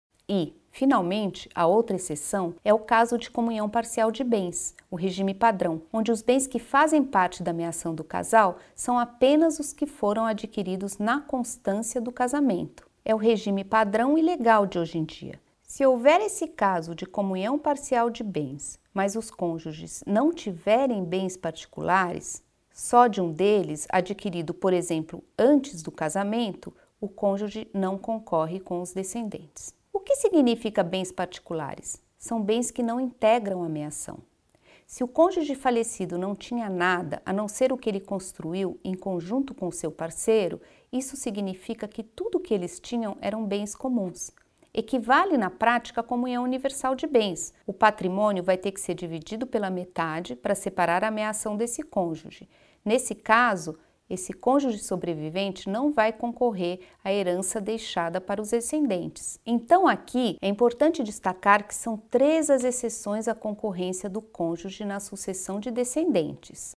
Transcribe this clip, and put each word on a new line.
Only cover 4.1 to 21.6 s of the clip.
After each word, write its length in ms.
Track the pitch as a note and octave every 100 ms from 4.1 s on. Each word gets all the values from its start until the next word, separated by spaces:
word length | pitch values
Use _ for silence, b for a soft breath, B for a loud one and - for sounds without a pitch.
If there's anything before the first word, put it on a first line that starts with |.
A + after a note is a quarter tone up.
de 100 | A3
bens, 540 | B3+ A3 F3+ F3 - - _
o 60 |
regime 400 | F3+ F#3+ F#3 G3
padrão, 480 | G3 A#3 G3 F3+ E3 -
onde 200 | A3+ A3
os 100 | A3+
bens 240 | - C4 C4+
que 140 | A#3+
fazem 420 | - C#4 D#4 D#4
parte 400 | C4+ G3 F3+ -
da 100 | F3
meação 440 | E3 E3+ D#3+ E3+ D#3+
do 80 |
casal 540 | D#3+ F3+ F3+ A3+ G3 F3+ B -
são 200 | - B3
apenas 640 | A#3+ - C4 D4+ E4 D#4
os 140 | C#4+
que 140 | - D4
foram 380 | - G3+ G#3+
adquiridos 760 | A3+ G3+ G#3+ - F#3 F#3 G3 -
na 220 | G#3 C4+
constância 800 | C#4+ B3+ B3 - - G3 A3+ B3+
do 120 | A#3
casamento. 760 | A#3+ B3 C#4+ C#4 F#3 D3+ - _ _
É 100 | -
o 40 | A3
regime 460 | A3 G#3+ G#3 G3
padrão 540 | G3 A3 G#3+ G#3+ B3+ D#4
e 40 |
legal 440 | D#4+ F4 A3+ A3 G3
de 120 | F3
hoje 200 | E3 E3+
em 60 |
dia. 360 | D#3 - - - _ _
Se 240 | _ - C4+
houver 340 | B3+ B3+ E4+
esse 260 | G#4 - E4
caso 480 | - G3+ F3+ E3
de 120 | E3 G3
comunhão 520 | - G3 F#3 G3+ C#4+
parcial 520 | D4+ C#4 - A#3+ A#3
de 120 | A#3
bens, 560 | G#3+ F3 C#3 C#3+ - - _
mas 240 | F#3+ G3 A3
os 140 | A3
cônjuges 720 | - F3 E3 D#3+ D#3 E3 - -
não 240 | G#3 D4
tiverem 720 | E4+ G#3+ E3 - A3+ C4+ G#3+
bens 320 | F3 F#3 F#3+
particulares, 1080 | F#3 E3 D#3+